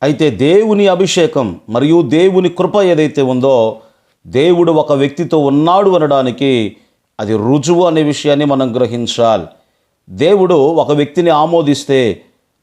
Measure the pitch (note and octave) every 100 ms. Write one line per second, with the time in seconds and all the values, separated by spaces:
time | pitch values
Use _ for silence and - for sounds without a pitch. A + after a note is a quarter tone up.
0 | C#3 C#3 D#3 G2+ C#3 G3 A3 G3+ G3+ F3+
1 | F#3+ F3+ D#3+ D#3 A2 E2 - A#2 D3 E3+
2 | D3 D#3 F#3+ F#3 F3+ F3 F#3 G#3 F#3+ D#3+
3 | D3+ C#3+ C3 B2+ C3+ B2+ A2 G#2+ - _
4 | _ _ F#2 A#2+ E3 F3 E3+ D#3 - C#3
5 | C#3 C#3 D#3+ D#3+ C#3 C#3+ D#3+ F#3+ G3 F3+
6 | D3+ C#3 B2+ A2 C#3 B2 G#2 - _ _
7 | _ - G#2+ A2 A2 D3 C#3 F3 F3+ D#3+
8 | D3 C#3+ D3 C#3+ D3 C3+ C3 A#2 A#2+ A#2+
9 | A#2 - A#2 G#2 D#2+ - _ _ _ _
10 | _ F#2+ D#3 G3+ F#3 E3+ C#3 E3 C#3+ D3
11 | D3 F3+ E3+ D3+ D#3+ E3+ D3 C#3 - C3+
12 | A#2 F2+ _ _ _ _